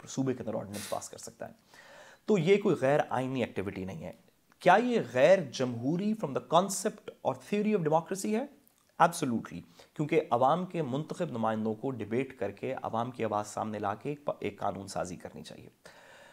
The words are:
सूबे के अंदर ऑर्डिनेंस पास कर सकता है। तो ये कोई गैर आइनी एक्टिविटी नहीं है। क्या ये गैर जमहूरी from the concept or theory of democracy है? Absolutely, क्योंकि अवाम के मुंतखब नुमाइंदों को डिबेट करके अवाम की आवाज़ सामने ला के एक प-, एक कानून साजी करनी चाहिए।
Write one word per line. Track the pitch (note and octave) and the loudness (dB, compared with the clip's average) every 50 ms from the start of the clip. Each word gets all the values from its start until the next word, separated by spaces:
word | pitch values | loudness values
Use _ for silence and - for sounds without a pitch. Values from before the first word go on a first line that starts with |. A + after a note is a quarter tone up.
| - | -10
सूबे | - - C#3 C3+ C3 B2 | -10 -4 -2 0 0 0
के | - A2 | -2 -4
अंदर | A2 G#2+ - | -6 -6 -6
ऑर्डिनेंस | - F#2 G#2 G2+ - - - | -6 -6 -10 -10 -6 -6 -6
पास | - - - | -6 -6 -10
कर | - - | -14 -14
सकता | - - - - - | -16 -16 -14 -12 -14
है। | - - _ _ _ - - - - - - - - - _ - - | -14 -14 _ _ _ -20 -20 -20 -20 -20 -20 -20 -20 -20 _ 0 2
तो | G#3+ F#3+ | 2 4
ये | D3 F3+ G3 | 6 6 6
कोई | G3+ G#3 G#3+ D3+ | 6 6 2 2
गैर | - C3 C3 C#3+ D3+ - - G#2+ | 4 4 4 4 4 2 0 -2
आइनी | B2 C3 C3 C3+ C3 A2 | -2 -2 -2 0 -2 -2
एक्टिविटी | - - G2 F#2 G2+ F#2 F#2+ F#2 | -2 -2 -4 -4 -4 -4 -6 -8
नहीं | F#2+ F2+ D#2+ E2+ | -8 -8 -10 -12
है। | F2 - - _ _ _ _ _ _ _ _ | -12 -14 -16 _ _ _ _ _ _ _ _
क्या | - F3 F3+ | 6 6 6
ये | G#3+ B3 B3 A#3+ G#3 | 6 6 2 0 0
गैर | C3 A#2 A2+ B2+ C3+ E3 F#3+ F#3+ D#3 A#2+ A#2 | 0 0 2 4 8 8 8 6 4 -4 -4
जमहूरी | - C3 B2+ A#2+ A2+ A#2+ C#3 E3 F3 G3+ G#3+ A3 | -2 -2 -2 -2 -2 -2 -2 0 0 0 -2 -2
from | G#3+ - D3 | -2 -4 -4
the | B2+ B2 A#2+ - D3+ | -4 -4 -2 2 4
concept | E3+ F#3+ F#3+ F#3+ - - G#3+ - - - - - _ - | 4 4 4 -2 -4 -4 -6 -6 -6 -16 -18 -14 _ -4
or | B2+ C3+ | -4 -4
theory | - - - G#3 G#3 G3+ G#3+ G#3+ | -4 -6 -2 -2 0 2 2 2
of | F#3+ D#3+ | 2 2
democracy | D3 D#3 E3 E3 - G3+ F#3+ - | 4 2 2 2 0 -6 -6 -4
है? | G#3+ G#3+ A3 C#4 C#4+ - - _ _ _ _ _ _ _ - D#3+ | -2 -2 -2 -2 -4 -10 -20 _ _ _ _ _ _ _ 4 4
Absolutely, | F3 E3+ - D3+ C3 A#2 G#2+ - - D#2 F2 - - - - - _ _ | 4 4 2 -2 0 -2 -2 -4 -6 -12 -12 -14 -14 -20 -20 -20 _ _
क्योंकि | - D3+ D3 - D3 | -4 -2 2 4 2
अवाम | - - A#2+ A#2+ B2+ C3+ D#3+ F3 F#3 | 4 4 2 4 6 4 4 2 0
के | F3+ - E3+ D#3 | -4 -4 -4 -2
मुंतखब | B2 B2 C#3+ D#3 - F3 - F3+ D3+ B2+ | -2 -2 -4 -4 -4 -4 -4 -4 -4 -2
नुमाइंदों | A2+ A2+ A2 A2 A2 G#2+ A2 G#2+ | -2 0 0 0 0 0 -2 -2
को | G#2+ - C3+ | -2 -4 -6
डिबेट | C3 A2+ G#2 G2 A2+ B2+ C3+ C3+ - | -4 -4 -6 -2 -2 -2 -2 -2 -4
करके | - F#2+ G2+ - - - B2 C3 | -6 -6 -6 -6 -6 -6 -6 -6
अवाम | - - G2+ G#2+ A2+ A#2+ B2+ | -6 -6 -4 -4 -2 -4 -4
की | B2 - A2+ | -4 -4 -2
आवाज़ | G#2+ G#2+ G#2 G#2+ | 0 0 -2 -2
सामने | - - G#2 G#2+ A2 G#2+ G#2 | -4 -6 -6 -6 -4 -4 -4
ला | G#2 G2 G#2 | -2 -2 -4
के | A2 - C#3 D3 | -4 -6 -8 -8
एक | D3 - - | -6 -6 -6
प-, | - - - | -6 -4 -6
एक | G2+ - - | -8 -6 -4
कानून | G#2 G2+ F#2+ G2 G2 | -4 -4 -4 -4 -8
साजी | G2 - E2 E2 F2+ E2+ | -8 -6 -6 -6 -6 -8
करनी | - - - - - - | -12 -12 -14 -14 -14 -16
चाहिए। | - - - - - _ _ _ - - - - - - - - - | -16 -16 -18 -18 -20 _ _ _ -20 -20 -20 -20 -20 -20 -20 -20 -20